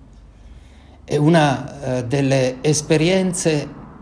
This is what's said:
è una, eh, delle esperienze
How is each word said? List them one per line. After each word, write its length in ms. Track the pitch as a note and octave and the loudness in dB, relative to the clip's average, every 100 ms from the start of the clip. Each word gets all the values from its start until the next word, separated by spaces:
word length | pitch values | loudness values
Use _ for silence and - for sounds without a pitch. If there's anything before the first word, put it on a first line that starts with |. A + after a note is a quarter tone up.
| - - - - - - - - - - - | -20 -20 -20 -20 -20 -20 -20 -20 -20 -20 -6
è 100 | D3 | 0
una, 680 | D3+ E3+ D3 B2 - - | 4 4 4 0 -6 -10
eh, 240 | C3 B2+ A#2 | -6 -4 -2
delle 520 | C#3 C3+ C3+ B2+ B2+ | 0 2 2 0 0
esperienze 1040 | D3+ D3 - D#3 E3 F#3+ F#3 F3 E3 D#3 - - - - | 0 0 0 0 2 2 0 -2 -2 -2 -4 -12 -20 -20